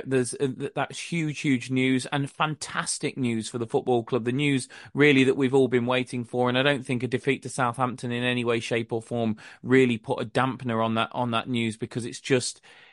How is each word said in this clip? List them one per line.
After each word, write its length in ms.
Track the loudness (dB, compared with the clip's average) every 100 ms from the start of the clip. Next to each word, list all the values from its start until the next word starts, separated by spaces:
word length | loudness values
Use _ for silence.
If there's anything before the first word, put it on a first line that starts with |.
| 2
there's, 280 | 0 0
uh, 140 | -2 -4 -4
th-, 140 | -8
that's 240 | -6 -6 -8
huge, 440 | -6 -4 -4 -2
huge 280 | 0 0 0
news 360 | 0 2 2 0
and 240 | -4 -4
fantastic 840 | -4 -4 -4 -6 -6 -6 -4 -6 -2
news 320 | -2 -2 -4
for 80 | -6
the 100 | -2
football 380 | -2 2 0 0
club. 180 | -2
The 80 | -2
news 380 | 0 0 0 -2 -12 -10
really 320 | 4 6 8 6
that 100 | 4
we've 180 | 4
all 140 | 4 4
been 180 | 4 2
waiting 380 | 0 -2 -6
for, 240 | -4 0 2
and 100 | 2
I 60 |
don't 220 | 2 0 -2
think 180 | -2
a 40 | -2
defeat 360 | -2 0 -2
to 60 | -4
Southampton 640 | -2 -2 0 -4 -4 -6
in 100 | -2
any 220 | -2 0 0
way, 160 | -2
shape 320 | 0 -2 -2
or 80 | -6
form 340 | -4 -2 -2 -2 -8 -14
really 360 | 4 6 6 2
put 240 | -2 -6
a 40 | -2
dampener 580 | 0 0 -2 -4 -2
on 120 | 0 0
that, 140 | -2
on 200 | -2 -2
that 180 | -2 -2
news, 260 | -2 -2 -4
because 300 | -8 -8 -8
it's 160 | -10
just 400 | 0 0 0 -8 -18 -20 -20